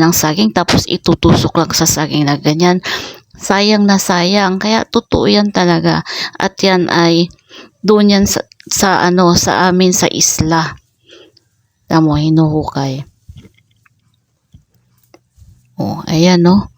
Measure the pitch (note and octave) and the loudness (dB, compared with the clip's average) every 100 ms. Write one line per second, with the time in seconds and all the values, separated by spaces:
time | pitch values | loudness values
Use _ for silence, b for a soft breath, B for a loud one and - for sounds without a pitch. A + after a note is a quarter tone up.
0 | D#3+ E3+ D#3 D#3+ G#3+ G3 F3 - - - | 2 2 -2 0 0 0 0 0 -2 -2
1 | - E3 E3+ - D#3+ - D#3 - E3 - | 0 2 2 2 0 -2 -2 -2 -2 -2
2 | D3+ C#3+ C#3+ C#3+ D3 D#3 F3+ F3+ - B | -2 -2 0 -2 -2 0 2 0 -4 B
3 | B B B - - G3+ G#3 G#3+ G3+ G3 | B B B -10 -4 0 2 2 2 2
4 | - F3+ F3 G3+ G3 F#3 G3+ A3+ - A#3 | 0 -2 0 0 0 -2 -2 -2 -2 -4
5 | - - B2 G#3 G#3 F#3 F3 E3 E3 D#3+ | -2 -2 0 0 0 0 0 0 0 -2
6 | - B B B F#3 - F#3+ F#3 F3 E3 | -4 B B B -6 -2 0 0 0 0
7 | E3+ E3 E3+ - B B B _ F#3+ G#3+ | 2 2 -2 -6 B B B _ 0 4
8 | G#3 G3+ G3+ - - _ - - G3 F3+ | 4 2 0 -2 -8 _ -10 -2 0 2
9 | F3 F3+ F3 F3 - A2+ F#3 F3+ F#3 F3+ | 2 2 2 2 0 0 0 2 2 0
10 | F#3 - - - D#3+ E3 D3 - _ _ | -2 -2 -2 -2 0 -2 -2 -8 _ _
11 | B B B B _ _ _ _ - E3+ | B B B B _ _ _ _ -4 0
12 | D#3 D3 D#3 D#3 D#3 D#3 D3 C#3 C#3 C3 | 2 0 0 2 2 0 -4 -6 -6 -8
13 | C#3 _ - - - _ _ _ _ _ | -12 _ -20 -20 -20 _ _ _ _ _
14 | _ _ _ _ _ - _ _ _ _ | _ _ _ _ _ -20 _ _ _ _
15 | _ _ _ _ - _ _ - G3+ - | _ _ _ _ -20 _ _ -10 -8 -8
16 | - D#3 F3 F3 E3+ G3+ - | -4 0 2 4 4 2 0